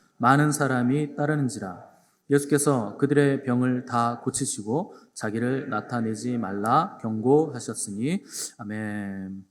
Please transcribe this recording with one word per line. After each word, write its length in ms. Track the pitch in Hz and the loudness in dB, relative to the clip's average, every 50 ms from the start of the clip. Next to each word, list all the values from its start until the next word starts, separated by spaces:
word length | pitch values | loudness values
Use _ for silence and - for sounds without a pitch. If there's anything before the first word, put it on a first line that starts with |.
| _ _ _ | _ _ _
많은 340 | - 117 123 135 143 151 151 | 2 4 6 6 6 6 4
사람이 640 | 143 - 147 131 131 123 123 123 135 151 151 143 - | 2 2 0 0 2 2 2 2 2 0 0 -2 -4
따르는지라. 800 | - 147 147 156 151 139 123 113 107 104 92 90 - - - - _ _ _ _ _ _ - | -2 -2 0 0 0 0 -2 -2 -4 -8 -10 -10 -12 -16 -20 -20 _ _ _ _ _ _ 2
예수께서 640 | 139 143 143 143 147 143 143 151 139 123 107 101 - | 2 2 4 2 2 2 4 4 2 2 0 -2 -2
그들의 480 | - 143 135 143 143 143 139 139 131 - | 0 0 2 4 4 4 4 2 0 0
병을 400 | 127 123 123 127 127 127 127 123 | 0 2 2 2 2 0 0 -2
다 360 | - 120 120 117 120 120 120 | -2 0 0 2 0 0 -2
고치시고 720 | - 131 - - 143 - - - 98 107 117 156 202 - - - - _ _ | -4 -4 -4 -2 -4 -4 -6 -6 -4 -4 -2 -4 -4 -6 -10 -20 -20 _ _
자기를 560 | - - 107 101 113 117 123 131 135 127 - | -8 -6 -4 -4 -2 -2 -2 -2 -2 -4 -4
나타내지 720 | 107 104 104 - 123 120 113 110 110 104 113 123 123 120 | -6 -6 -6 -4 -4 -2 -2 -2 -4 -4 -4 -4 -4 -4
말라 600 | 107 92 98 101 101 110 127 151 175 208 - - - | -4 -4 -4 -4 0 2 2 2 2 0 -4 -8 -6
경고하셨으니. 1200 | 113 110 110 107 127 143 151 160 151 127 117 - - 110 - - 110 101 101 117 147 180 196 - - - - - - - - | -4 -4 0 4 6 6 6 4 2 -2 -8 -8 -8 -8 -6 -8 -8 -6 -4 -2 -2 -2 -4 -6 -8 -12 -10 -10 -10 -12 -12
아멘. 840 | 104 104 107 107 107 107 104 104 101 98 98 98 95 95 95 95 95 _ | -10 -8 -8 -6 -6 -6 -6 -6 -6 -6 -8 -8 -8 -10 -10 -12 -14 _